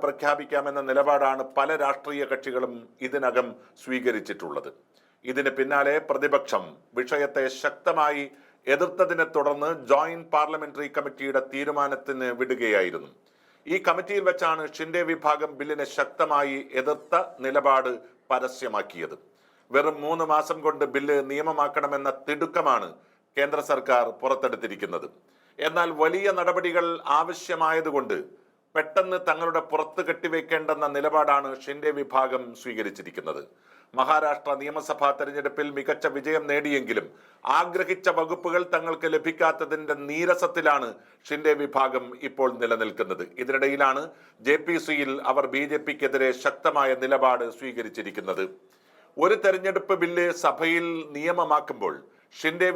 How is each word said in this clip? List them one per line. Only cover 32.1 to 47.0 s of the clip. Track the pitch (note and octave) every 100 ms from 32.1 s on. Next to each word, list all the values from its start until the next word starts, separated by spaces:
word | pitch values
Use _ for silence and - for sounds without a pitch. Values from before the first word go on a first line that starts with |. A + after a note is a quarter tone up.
| C3+ C3 B2+ B2 A2
സ്വീകരിച്ചിരിക്കുന്നത്. | B2+ A2 G2+ - F2 F2 D#2+ C#2+ C#2+ _ _ - _ B2
മഹാരാഷ്ട്ര | C3 D#3 D3+ D3 C#3+ C#3
നിയമസഭാ | C#3+ D3 C#3+ D3+ C#3+ C#3
തെരഞ്ഞെടുപ്പിൽ | C#3+ C#3+ C#3 C#3 D3 C#3
മികച്ച | C3+ D3 D3+ C#3
വിജയം | C3+ D#3 D3
നേടിയെങ്കിലും | C#3+ D3 C#3 A#2 G#2+ F2 - - _ - D3
ആഗ്രഹിച്ച | F3 F3+ F#3 F#3 F#3 E3
വകുപ്പുകൾ | D#3+ F3 F3+ F3 F3+
തങ്ങൾക്ക് | E3 E3 D#3+ E3
ലഭിക്കാത്തതിന്റെ | D#3 D#3 D#3+ E3 D#3+ D3+ D#3 D3+ C#3+ C#3+
നീരസത്തിലാണ് | D#3 F3 E3+ E3+ F3 D#3 C#3+ A#2+ A2 - _ -
ഷിൻഡെ | D3 D3+ C#3+
വിഭാഗം | C#3+ C#3 C3 B2+ B2 B2 C#3
ഇപ്പോൾ | - C3 A#2
നിലനിൽക്കുന്നത്. | A#2 A2+ A2 G2 G2 F2+ F#2 B2+
ഇതിനിടയിലാണ് | B2+ C3+ C#3 C#3 C#3 C3+ D#3 - - _ A2+
ജെ | D3+ D#3
പി | E3
സിയിൽ | D#3+ D3+ C#3 C3+ -
അവർ | C3+ C3+
ബി | C3+ D3
ജെ | D3 D3+
പിക്കെതിരെ | D3 C3+ C3+ C3 B2
ശക്തമായ | C#3+ - D#3+ D3 C3+ B2+